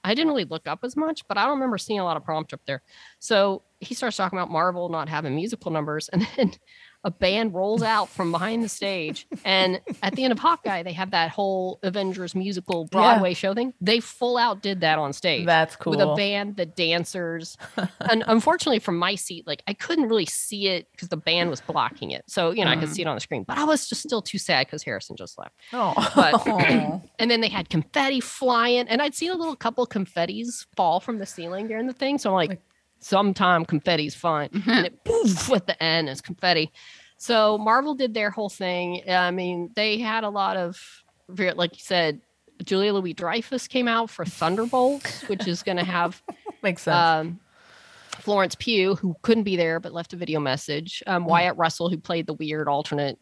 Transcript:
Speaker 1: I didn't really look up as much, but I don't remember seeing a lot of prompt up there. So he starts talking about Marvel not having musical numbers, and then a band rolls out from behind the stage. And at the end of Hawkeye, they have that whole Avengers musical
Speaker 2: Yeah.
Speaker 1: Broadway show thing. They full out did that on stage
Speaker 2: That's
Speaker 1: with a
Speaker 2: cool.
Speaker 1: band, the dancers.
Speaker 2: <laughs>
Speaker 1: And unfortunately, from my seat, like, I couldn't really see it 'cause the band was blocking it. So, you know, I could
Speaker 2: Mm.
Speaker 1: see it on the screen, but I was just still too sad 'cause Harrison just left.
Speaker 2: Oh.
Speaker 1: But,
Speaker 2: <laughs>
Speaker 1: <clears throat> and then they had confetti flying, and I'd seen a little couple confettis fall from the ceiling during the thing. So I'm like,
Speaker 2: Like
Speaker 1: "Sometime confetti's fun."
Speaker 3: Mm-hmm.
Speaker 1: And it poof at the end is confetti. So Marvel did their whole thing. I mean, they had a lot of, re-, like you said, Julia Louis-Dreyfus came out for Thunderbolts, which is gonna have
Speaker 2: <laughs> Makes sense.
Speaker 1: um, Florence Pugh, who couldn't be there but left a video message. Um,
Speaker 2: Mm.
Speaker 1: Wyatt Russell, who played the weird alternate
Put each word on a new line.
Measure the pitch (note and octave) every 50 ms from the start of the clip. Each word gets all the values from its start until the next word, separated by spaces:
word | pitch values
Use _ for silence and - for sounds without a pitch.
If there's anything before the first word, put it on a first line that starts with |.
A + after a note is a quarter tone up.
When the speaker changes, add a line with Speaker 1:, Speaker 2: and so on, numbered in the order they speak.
| -
Speaker 1:
I | F#3 A3
didn't | C#4 D#4+ D#4+
really | D4 B3 F3
look | C3+ D#3+ D#3+ -
up | D#3 D#3 - -
as | B3+ B3
much, | D4 D#4+ D#4+ D#4 - -
but | - G3
I | G3+ G#3
don't | C4 D4
remember | C4+ C4 B3+ A3
seeing | F3+ - - G#3+ G3+
a | F#3
lot | F3 D#3+
of | D3+ -
prompt | - D#3 D#3 D#3 - D3
up | - -
there. | - C#3 C3 _ _ - - - - - -
So | - - A3+ G3 G3 G3 F#3+ - _ _ _ -
he | - - B3
starts | - C4+ A#3 -
talking | - F#3+ F3+ - F#3
about | F3 -
Marvel | E3+ D#3 E3+ F#3 F3+ F3 F3+ E3+
not | E3+ D#3+ C#3+ D#3
having | D#3 D3 D#3+ C#3 C3
musical | D#3 F3+ A3+ A#3+ - - F3+
numbers, | D#3+ D#3 D3 D3+ D3+ D#3 - -
and | - F3 A3 - -
then | - A#3+ F#3 - - _ _ - - - - _ _ -
a | F#3+
band | E3+ - F#3+ F#3 G3 A3 A3+ A3 E3+
rolls | F3+ F#3+ G#3 A3 A#3
out | A3+ A3 A3+ G#3 F#3+ -
from | - - F#3 E3+
behind | E3+ E3+ F#3 G#3+ A3+ A#3
the | A3+
stage. | G3 - - G3+ G3 G3 F3+ D#3 D3+ - - - - - - -
And | G3 F#3+ F#3+ F#3 F#3 F#3 F3+ - - D#3 - -
at | G3 -
the | C4+ C4
end | B3+ A#3
of | G3+
Hawkeye, | - E4 E4+ - - A3 G3 F3 E3+
they | F#3
have | E3 F3+ F#3+ F#3+
that | G3 E3+ E3 E3
whole | - - G3+ G3 F#3+ F#3 F#3 F#3 F#3 -
Avengers | - F#3+ F3+ G#3 G3 F#3+ F#3 F3+ F3+ E3+ -
musical | F#3 F#3+ G3+ G3 F3+ - - F#3 E3+ D#3+ D3+
Speaker 2:
Yeah. | - F#3+
Speaker 1:
Broadway | - - A#3 G#3+ F#3+ F3+ F3
show | - - F#3+ G3
thing. | A#3 B3 C4 - -
They | F3+ G3 A3+ A#3
full | A3 - - - B3 A#3+ B3
out | A#3+ A#3 A#3+ G3 G3
did | - G3+ G3 F3+
that | E3 D#3 D#3 D#3
on | D3+ C#3 C#3
stage | - - F3+ D#3 A#2+ E3+
Speaker 2:
That's | E3+ E3 D#3+ D#3+ D#3+ - - -
Speaker 1:
with | E3+ - -
a | D3
Speaker 2:
cool. | D3+ D3
Speaker 1:
band, | G#3 G3+ G3+ G3+ G3+ G3+ G3+ G3+
the | G3+ F3
dancers. | D#3+ - - F3 E3 E3 F3 E3+ - - F#3 F3 E3 E3 E3 E3 - - - - - -
Speaker 2:
<laughs> | A#3 F#3+ - - - - -
Speaker 1:
And | A3+ A3+ -
unfortunately, | A#3 A3 A3+ - D#4 F4 F4 - D#4 A#3+ G#3+
from | - G#3 E3+
my | E3+ F3 F#3 G3+
seat, | F3+ - - F3+ E3 -
like, | E3+ D3 - -
I | G3 G3+
couldn't | - - - E4+ D#4+ C#4 A3
really | A3+ G#3+ E3
see | - - - - - G#3+ G3+ G3
it | F#3+ F#3 E3+ - _ _
'cause | - F3+ F3
the | F3
band | D#3 - D#3+ E3 F3 F3 F3
was | C#3 -
blocking | - - D3 D3+ A#2 A2 - - - D2
it. | C2 C2 -
So, | - - G3 E3+ E3
you | F#3+ A3+ F#3+
know, | C#3+
I | B2+
could | D#3+ D#3+ D3+
Speaker 2:
Mm. | D#3
Speaker 1:
see | F#3 E3+
it |
on | D#3 C3
the | G#2+
screen, | - - D#3 A#2+ -
but | - -
I | C#4+ D4+
was | D#4 D#4 - -
just | - A3+ -
still | - - B3 G#3+
too | - - -
sad | F#3+ - - E3+ C3 C#3 -
'cause | - F#2 -
Harrison | C#3+ G#2+ F#2+ - - -
just | - F#2 E2+ -
left. | - - - _ _ - - A#3+
Speaker 2:
Oh. | B3 G#3+ F3 - - A3 - -
Speaker 1:
But, | - F3 D3+ D3+ - -
Speaker 2:
<laughs> | C4+ G#3+ F#3 - - B3+ A3+ - - D#3+ F#3 - - _
Speaker 1:
<clears throat> | -
and | A3+ A#3+
then | A#3+ A3+
they | A3+ G#3
had | G3+ G3 E3+ -
confetti | - D#3+ D3 - - D4 C#4 C4+ C#4 B3+
flying, | - - - - C4+ B3 B3 A3+ A#3 A#3+ B3 B3 B3 A#3
and | A3+ B3
I'd | D4 C#4+ -
seen | - D#4+ F4
a | F#4
little | E4 E4 D#4+ C#4
couple | - - A#3 A#3+ - B3
confettis | - - G#3 F#3+ - - F3 E3+ F3 G3+ G#3+ A#3 B3 A#3 - - _ -
fall | - F#3 E3 E3 F#3+
from | - - A#3 G#3+
the | G3
ceiling | - - - E3 E3+ F3+ G3 G#3+
during | A3 A3 A3 A#3+
the | C4 B3
thing. | - C4+ C4+ C#4+
So | C#4 - G#3+
I'm | F#3+
like, | F#3 E3 G#3+
Speaker 2:
Like | F#3 - _ _ _ _ _ _ _ _
Speaker 1:
"Sometime | - - G3+ F#3+ G3+ G3 F#3 - G3 F3+ F3+ E3 E3+
confetti's | - E3+ C#3+ - F#3 E3+ D3+ D3+ D#3 -
fun." | - - E3+ D#3 D3 D3 C3+
Speaker 3:
Mm-hmm. | - G#3 F#3 A#3
Speaker 1:
And | A#3 - F3
it | C4+ - _ -
poof | - A4+ A#4 A4 G#3+ F#3 E3 - -
at | C4 G3 -
the | - E3 - D#3+
end | E3 D#3+ E3 D#3+ C#3
is | C3+ -
confetti. | - - E3+ - - F3+ F3 D#3+ D#3 D#3 _ - - - - - - _ _
So | - - - A#3+ A3 G#3+ G#3+ G#3+
Marvel | G#3+ G#3+ A3 A3+ C4 C#4 D4+ D4
did | C4 C4 A#3+ G#3+
their | A3+ G#3 G#3
whole | F#3+ A3 G#3 G3
thing. | - - F#3+ F3+ F3+ F3+ F3 F3 F3+ F3 - F#3+
I | F3+ F3+ F3+ F3
mean, | F3+ F#3 F3+ F3+ F3+ F3 F3 - -
they | A3 G#3+ G#3+ G#3 A3
had | A#3+ G#3+ A3 A3+ A3
a | G#3
lot | G#3 G3+ G3 G3 F#3+
of, | F#3+ F3 F3 F#3 - - - - - _ _ _ _ _
re-, | - F#3 F3+ F#3 F3+
like | E3 F3 F3 E3+ -
you | - -
said, | - F#3+ F3 E3 D#3 D3 - _ _ _ _ _ _ _ - F3
Julia | - G3 F#3+ G3+ G#3+ G3+
Louis-Dreyfus | G3 F#3 F3 D#3 - F3 E3 F#3+ A#3 A3 - C4+ B3 -
came | - - B3+ A#3+ A#3+
out | A3+ A#3 A#3 A3
for | - - E3+
Thunderbolts, | - - - D#3+ E3 F#3 A3 A3+ A#3+ C4 B3+ B3 C4 C#4+ C#4 - - - - -
which | - G3+ F#3 G#3
is | F#3+ F3 - -
gonna | G3+ F#3 F3 F3
have | F#3 F3 F3 F3 E3+ F#3 - - - - _
Speaker 2:
<laughs> | - G#4+ - - -
Makes | G3 F3 - -
sense. | D#3 F3
Speaker 1:
um, | F3 E3+ E3 D#3+ D#3 D#3 E3 E3+ - _ _ _ _ _ - - - - - - - - - - -
Florence | - G#3 G#3 G3 F#3+ F3 -
Pugh, | - - B3 A3+ G3 F#3 F#3+ G3
who | - - F3+ D#3+ -
couldn't | - - A3+ A3+ G3+
be | G3+ F#3
there | F3 E3+ E3 E3 E3
but | - E3+ D#3+
left | E3+ E3+ -
a | -
video | F3 F3 D#3 D#3 D3+
message. | D3 C3+ C3 C3 - - D3 D3+ E3 F#3 - - -
Um, | G3+ F#3 F3 F3
Speaker 2:
Mm. |
Speaker 1:
Wyatt | E3 E3 E3+ F3 F3+ -
Russell, | E3 E3 E3 - - E3+ F3
who | F#3
played | D#3 - - F3 E3+ D3+
the | - D#3
weird | - D#3+ D3+ D3+ D#3 D3+
alternate | C#3+ C#3+ C#3 D3 - D3+ C#3+ C#3+ C#3 A#2 _